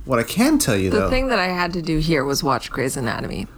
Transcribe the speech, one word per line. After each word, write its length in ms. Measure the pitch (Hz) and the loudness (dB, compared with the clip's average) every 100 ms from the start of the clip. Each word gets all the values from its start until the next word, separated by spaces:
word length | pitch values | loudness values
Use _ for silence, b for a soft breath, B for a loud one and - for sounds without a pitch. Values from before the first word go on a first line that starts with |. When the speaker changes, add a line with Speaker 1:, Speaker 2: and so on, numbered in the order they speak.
| - | -2
Speaker 1:
what 140 | 123 | -2
I 40 | |
can 340 | 113 185 269 311 | 0 2 4 4
tell 160 | - 101 | 2 2
you, 140 | 95 | 2
Speaker 2:
The 100 | - | 2
Speaker 1:
though. 100 | - | 2
Speaker 2:
thing 180 | 254 262 | 0 0
that 100 | 220 | 0
I 80 | 185 | 0
had 240 | 180 175 | -2 -2
to 80 | 180 | -4
do 160 | 160 156 | -2 0
here 240 | 156 156 139 | 2 2 0
was 180 | 139 | 0
watch 260 | 139 123 - | 0 0 -2
Grey's 280 | 139 127 143 | -4 -4 -2
Anatomy, 500 | 113 - 90 92 - | -4 -4 -6 -8 -10